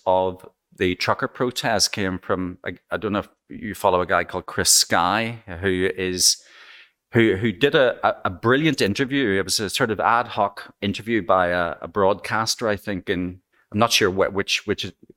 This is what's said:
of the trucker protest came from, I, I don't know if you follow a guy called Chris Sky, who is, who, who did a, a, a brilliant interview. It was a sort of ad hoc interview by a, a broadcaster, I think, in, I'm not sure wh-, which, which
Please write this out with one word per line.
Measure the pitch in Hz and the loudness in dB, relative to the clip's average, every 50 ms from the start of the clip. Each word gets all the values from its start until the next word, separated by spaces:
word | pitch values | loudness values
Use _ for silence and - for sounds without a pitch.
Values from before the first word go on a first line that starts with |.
| _ | _
of | 95 92 92 92 92 90 - - - _ _ _ _ _ | 0 2 2 2 0 -4 -8 -14 -20 _ _ _ _ _
the | - 101 92 92 | -2 -2 -2 0
trucker | - - - 107 - 135 | -2 -2 -2 -2 -2 -4
protest | 127 - - 131 123 120 - - 131 113 98 92 - | -6 -4 -4 -4 -4 -2 -4 -2 -2 0 0 0 0
came | - - 101 95 95 90 | -2 -2 -4 -4 -4 -6
from, | - - 104 90 92 87 90 - - | -4 -4 -4 -4 -4 -6 -8 -10 -12
I, | 95 90 - _ _ 90 | -12 -12 -12 _ _ -8
I | 90 | -6
don't | 95 104 101 | -4 -2 -4
know | 101 | -4
if | 90 - _ _ _ _ | -4 -6 _ _ _ _
you | - - - 107 95 | -16 -12 -12 -10 -8
follow | - - 101 90 90 | 0 2 2 4 2
a | 90 | 2
guy | 87 95 87 87 | 2 0 0 0
called | - - 92 87 | -2 -6 -8 -10
Chris | - - - 92 - | -6 -4 -2 2 2
Sky, | - - - - 110 92 85 90 98 110 113 113 117 113 - - 90 82 | 4 2 2 2 2 2 2 2 0 0 -2 -4 -6 -10 -14 -14 -10 -4
who | 95 98 92 90 92 92 - | -2 0 0 2 0 -2 -2
is, | 92 95 92 90 90 85 - - - - - - - - - - - - _ _ _ _ _ - | -2 -4 -4 -2 0 2 0 0 0 -6 -14 -20 -20 -20 -20 -20 -20 -20 _ _ _ _ _ 2
who, | 117 113 110 92 | 4 4 4 4
who | 95 110 117 | 2 0 -2
did | 95 - 127 143 151 | 0 0 0 2 4
a, | 156 135 120 - - - | 4 4 2 2 2 0
a, | 107 104 - - | 0 0 0 -4
a | 104 | -6
brilliant | 92 85 - 113 127 139 160 160 139 - | -6 -2 2 2 2 4 2 2 2 2
interview. | 127 98 101 - 139 123 139 139 139 107 95 98 | 2 0 2 0 -2 -2 0 0 0 2 2 0
It | 92 | 0
was | 95 - - | -2 -2 -2
a | 110 92 | -2 -4
sort | - - 131 110 | -2 -2 0 0
of | 107 95 | 0 0
ad | 85 101 113 117 120 113 | 2 2 2 2 0 -2
hoc | - - 104 101 - - - - - _ | -2 0 0 0 -2 -6 -16 -20 -12 _
interview | - 101 95 - 101 113 117 110 | -4 -4 -4 -4 -4 -2 -2 0
by | 90 - 95 92 90 87 | 2 2 2 4 4 2
a, | 87 90 87 82 76 - | 2 0 0 -2 -4 -8
a | - 85 | -12 -6
broadcaster, | - 104 98 95 104 98 - - 120 110 113 113 - - 123 110 | 0 2 2 2 2 0 -2 -4 -2 -2 -2 -2 -2 -2 -2 -2
I | 104 | -2
think, | 98 - - 101 92 - - | -2 -4 -6 -8 -6 -4 -4
in, | 98 90 90 90 90 92 _ _ _ _ _ _ - | -4 -2 -4 -4 -8 -12 _ _ _ _ _ _ 0
I'm | 104 | 2
not | 117 113 | 2 2
sure | - - 110 95 | 4 2 2 2
wh-, | 92 95 92 - - | 2 2 0 0 0
which, | 95 98 - - - - - | -2 -2 -2 -4 -4 -2 -4
which | 98 - - 98 - _ - - - | -4 -4 -4 -8 -12 _ -20 -20 -18